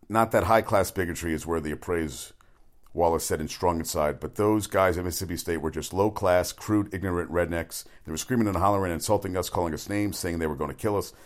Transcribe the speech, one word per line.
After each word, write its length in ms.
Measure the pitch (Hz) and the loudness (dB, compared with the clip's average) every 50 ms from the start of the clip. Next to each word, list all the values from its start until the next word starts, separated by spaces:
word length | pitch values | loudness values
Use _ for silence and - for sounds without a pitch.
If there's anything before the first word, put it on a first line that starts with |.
| - _ | -12 _
not 220 | 101 113 113 117 | 2 2 4 4
that 140 | - 110 95 | 4 2 4
high-class 440 | 101 113 113 107 - 110 98 92 - | 6 4 4 4 4 2 2 2 2
bigotry 440 | - 95 92 85 82 80 85 85 80 | 0 -2 -2 -2 -4 -4 -2 -2 -2
is 120 | 73 - | -2 -2
worthy 260 | 80 85 82 73 76 | -2 -2 -2 -2 -4
of 100 | 73 - | -6 -6
praise, 520 | - - 90 85 80 76 64 - - - - _ _ _ _ _ - - _ - - - - | -4 -2 -2 -2 -2 -4 -6 -10 -14 -16 -18 _ _ _ _ _ -20 -20 _ -20 -20 -10 0
Wallace 300 | 78 85 85 85 78 - | 2 4 4 4 2 0
said 160 | - 92 78 | -2 -2 -2
in 80 | 78 | -2
Strong 300 | 71 - - - 87 85 82 | -6 -4 -2 0 0 0 0
Inside, 400 | 78 - - 82 76 73 73 64 | -4 -4 -2 0 0 0 0 -4
but 160 | - 73 - | -8 -10 -2
those 300 | - 104 104 110 107 104 | 0 2 4 4 2 0
guys 320 | - - 95 95 92 85 | 0 2 4 4 4 2
at 80 | 90 90 | 0 -2
Mississippi 320 | 90 85 - 98 85 87 | -4 -4 -6 -6 -6 -6
State 200 | 82 - 87 85 | -6 -4 -4 -4
were 120 | 78 71 78 | -2 -2 -4
just 240 | 69 78 76 - - | -4 -4 -8 -4 0
low-class, 580 | 92 101 107 104 - 101 92 90 90 87 - | 0 2 2 0 0 2 4 4 4 2 0
crude, 440 | - - - - 107 104 101 104 - | -6 -10 -4 0 0 0 0 -2 -4
ignorant 360 | 92 92 95 87 87 85 - | -4 -4 -2 -2 -2 -2 0
rednecks. 540 | 78 87 87 80 85 82 80 - - - - - - - - | 0 0 0 0 -2 -4 -4 -6 -10 -14 -14 -14 -20 -18 -12
They 60 | - | -8
were 60 | 78 | -8
screaming 300 | 78 - - 127 117 110 | -8 -4 0 2 2 2
and 100 | 104 92 | 2 2
hollering 340 | 85 92 101 104 98 95 90 | 2 4 4 4 4 2 0
and 80 | 85 78 | -2 -2
insulting 380 | - - 107 101 - 95 92 | 0 2 2 2 2 -2 -2
us, 140 | 92 85 - | -2 -2 0
calling 240 | - 101 87 85 76 | 0 0 0 0 -2
us 120 | 71 - | -6 -6
names, 300 | - 101 101 104 101 - | -4 -2 -2 -2 -2 -2
saying 220 | - - 90 85 82 | -4 -4 -4 -2 -2
they 80 | 82 | -2
were 80 | 78 76 | -2 -2
gonna 180 | 69 78 71 71 | -2 -4 -6 -6
kill 240 | - - 107 104 | -4 -2 0 0
us. 160 | 98 87 - - - - | 0 -2 -4 -10 -18 -20